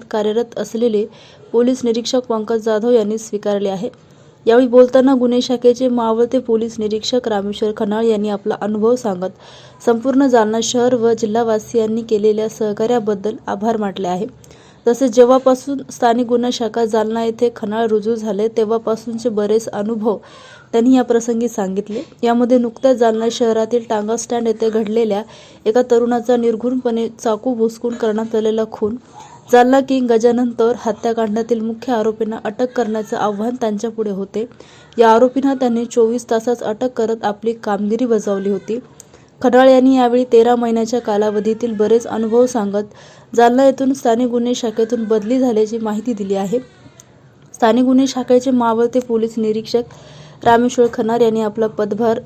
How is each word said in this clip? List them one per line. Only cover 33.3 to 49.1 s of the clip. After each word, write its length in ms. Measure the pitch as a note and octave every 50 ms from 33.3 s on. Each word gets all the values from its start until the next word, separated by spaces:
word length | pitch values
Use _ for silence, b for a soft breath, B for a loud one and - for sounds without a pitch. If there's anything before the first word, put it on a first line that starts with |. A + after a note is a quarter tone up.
| G#3 G3 G#3+ A#3+ B3+
त्यांच्यापुढे 560 | B3+ - A3 G#3 G3+ A#3 A3+ A3+ A3+ A3 G#3
होते. 360 | G3 F#3 G3 F#3+ - G#3 A3+ B3 B B B B B B B B B B
या 120 | A#3 A3+
आरोपींना 440 | A3 A3+ B3 B3 B3+ C4+ B3+ C#4 C4+
त्यांनी 300 | C4 C4 B3 A#3 A#3 A#3+
चोवीस 460 | A#3 - A#3+ A3+ A3 A#3 B3 A#3 -
तासात 320 | A#3+ A3+ A3+ B3+ A#3+ A#3 -
अटक 300 | - G#3+ G#3 B3+ B3+ B3+
करत 320 | - A3+ G#3+ A3+ A3+ -
आपली 280 | G#3 G#3 G#3 - A3+ A#3
कामगिरी 540 | A3+ - A3 G3+ G3 G#3 G3+ A3 A#3+ B3+
बजावली 440 | A#3 A3+ G#3+ G#3 G#3 G3+ G3 G3 G3
होती. 280 | G3+ F#3+ - - G#3+ B3 B3+ - B B B B B B B B B B -
खनाळ 260 | B3+ G#3+ B3 C4 C4
यांनी 280 | C4 C4 B3+ C4 C4
यावेळी 280 | C4 B3 A#3+ A#3 B3 B3+ B3 A#3
तेरा 220 | A3+ A3+ A#3+ B3
महिन्याच्या 440 | A#3+ A#3+ A#3 A3+ A3+ A3+ A3+ B3 A#3+
कालावधीतील 760 | A#3 - G#3 G3+ G#3+ G#3+ G#3 G#3 G3 A3 A3 A3 B3 A#3 A3
बरेच 300 | G3+ G#3+ G#3 A3+ A#3 A#3
अनुभव 400 | - G3+ A3 A3+ A3 A3 A#3+ B3
सांगत 480 | B3 - B3 G3+ G3+ G3 G#3 G#3 - - B B B B B B B -
जालना 300 | A3+ A#3 A#3+ A#3+ B3+ C4+
येथून 280 | C4+ C4 C4+ C4+ C4 C4+
स्थानिक 360 | C4+ - B3 A3+ A#3 B3+ A#3+
गुन्हे 260 | A#3 A#3+ A#3 B3 B3
शाखेतून 500 | B3 - A3+ A3 - A3+ A3 B3 A#3 A3+
बदली 340 | G#3 A3 A3 G3+ G#3+ B3+ C4
झाल्याची 400 | B3+ B3+ A3+ G#3+ A3 G#3+ A3+ A3+
माहिती 340 | A3 G#3+ G#3+ G#3+ G#3+ A#3+ A#3+
दिली 220 | G3+ G3+ F#3+ G3
आहे. 240 | G3 G3 F#3+ G#3+ B3+ C4 - - - B B B B B B B B B B _ _ _ _ -
स्थानिक 300 | - - A3 A3 B3 B3+
गुन्हे 220 | B3+ C4 B3+ C4+
शाखेचे 440 | C4 - B3+ B3 - B3 B3 B3 C4+
मावळते 500 | B3+ B3 A#3+ A#3 A3+ A3+ A#3+ A#3+ A#3+ B3+
पोलीस 340 | B3 B3